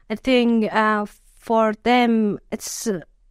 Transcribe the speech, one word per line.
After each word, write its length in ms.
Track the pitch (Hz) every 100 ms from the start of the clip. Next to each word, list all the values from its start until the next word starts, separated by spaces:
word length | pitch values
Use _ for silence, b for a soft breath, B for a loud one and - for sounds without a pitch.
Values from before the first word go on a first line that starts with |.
| _
I 60 | 208
think, 580 | - 247 233 233 214
uh, 320 | 214 214 214 208 - _ _
for 380 | - 226 220 214
them, 560 | - 247 240 226 214 160 -
it's 360 | 226 - - 226 185 - _ _